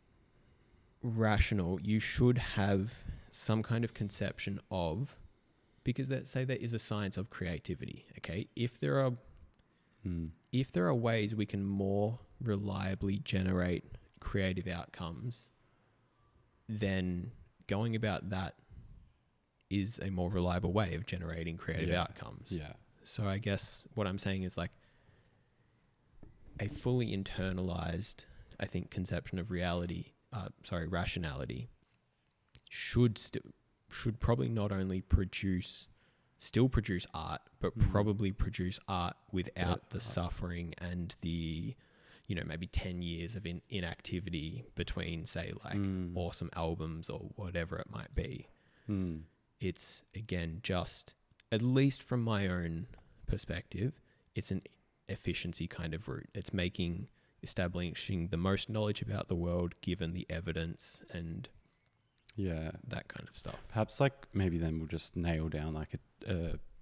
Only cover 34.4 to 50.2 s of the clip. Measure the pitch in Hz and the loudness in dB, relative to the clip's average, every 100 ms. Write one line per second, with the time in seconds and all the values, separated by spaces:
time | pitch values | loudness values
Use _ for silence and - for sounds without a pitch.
34.4 | 123 113 104 95 95 92 - 101 95 - | 2 0 2 0 0 0 4 4 4 0
35.4 | 98 92 - - - - _ _ _ - | 2 2 0 -8 -12 -20 _ _ _ -8
36.4 | - 110 131 120 101 90 - 78 78 76 | 0 4 6 4 2 0 -2 -4 -4 -6
37.4 | - - 98 113 - 104 104 104 98 101 | -8 -4 -2 4 6 6 4 4 2 2
38.4 | - - 90 - - 90 87 - - 92 | 0 0 -2 -2 -2 0 0 -4 -2 -2
39.4 | 90 - 87 87 - - - - 87 - | 0 0 2 2 -2 -6 -2 0 0 -2
40.4 | 87 87 85 - 87 87 82 - 87 85 | -4 -4 -6 -6 -4 -2 -4 -4 -2 0
41.4 | 80 80 95 - - - - - - 90 | 0 -2 -4 -6 -14 -20 -20 -12 -4 -4
42.4 | 76 82 90 - 92 90 85 82 85 98 | -2 -4 -2 -2 0 -2 -4 -4 -4 -4
43.4 | 87 87 - 98 85 - - 90 101 82 | -4 -6 -4 -4 -4 -4 -4 -2 -2 -4
44.4 | 80 - - - - 87 85 82 - 85 | -4 -6 -8 -4 -4 -2 -4 -4 -4 -4
45.4 | - - - 101 98 92 87 90 85 - | -4 -6 -4 0 0 0 -2 -2 -2 -2
46.4 | 85 87 82 82 80 80 - - 85 - | -4 -2 -2 0 -2 -4 -6 -8 -8 -8
47.4 | 87 87 80 87 - 104 - - - - | -4 -4 -2 -4 -6 -10 -4 -2 -2 -6
48.4 | - - _ _ - 98 90 80 80 _ | -12 -20 _ _ -2 0 0 -4 -10 _
49.4 | _ - 92 - - - - - | _ -4 -4 -2 -4 -6 -6 -10